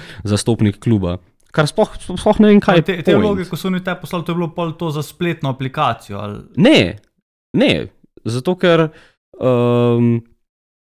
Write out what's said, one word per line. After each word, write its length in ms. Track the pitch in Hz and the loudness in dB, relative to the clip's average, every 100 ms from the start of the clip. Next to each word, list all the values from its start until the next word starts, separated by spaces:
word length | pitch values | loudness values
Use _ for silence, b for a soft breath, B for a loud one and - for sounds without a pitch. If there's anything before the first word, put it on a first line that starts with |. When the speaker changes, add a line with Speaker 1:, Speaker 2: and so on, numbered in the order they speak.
| B B | B B
Speaker 1:
zastopnik 560 | 104 104 - 113 107 - | -4 -2 0 0 0 -2
kluba. 400 | - 107 87 90 _ _ _ | 0 0 0 -6 _ _ _
Kar 120 | - 147 | -2 -2
sploh, 220 | - 214 - | 0 -2 -4
sploh 380 | - 180 220 208 | -10 -4 0 4
ne 100 | 214 | 6
vem, 120 | 202 | 6
kaj 140 | - | 6
Speaker 2:
Pa 20 | 175 | 2
Speaker 1:
je 80 | |
Speaker 2:
te, 120 | 160 180 | 2 -2
te 140 | 170 | 0
Speaker 1:
point. 100 | 175 | 2
Speaker 2:
vloge, 240 | 214 196 175 | 2 -2 -4
ko 100 | 156 | -6
so 120 | 190 | -4
oni 120 | 185 | -4
te 140 | 185 | -6
poslali, 300 | 175 156 180 | -10 -8 -8
to 80 | 160 | -6
je 40 | 170 | -4
bilo 140 | 165 | -6
pol 240 | 165 170 | -6 -6
to 160 | 160 170 | -6 -6
za 100 | 151 | -6
spletno 480 | 143 - 175 165 139 | -8 -6 -6 -4 -4
aplikacijo, 680 | 127 131 143 139 113 - 101 | -4 -6 -2 -2 -4 -8 -12
ali? 240 | 104 104 - | -10 -12 -10
Speaker 1:
Ne, 440 | - 233 294 87 - _ _ _ _ _ | 2 4 6 2 -2 _ _ _ _ _
ne, 340 | 160 202 80 57 _ _ - | 0 0 0 -4 _ _ -12
zato 340 | - 120 135 180 | -8 -4 -4 0
ker, 340 | 180 165 160 b b b _ | 2 2 2 b b b _
ehm, 840 | - 127 123 120 120 120 120 120 117 - _ _ _ _ _ | -4 0 2 2 2 2 2 2 0 -4 _ _ _ _ _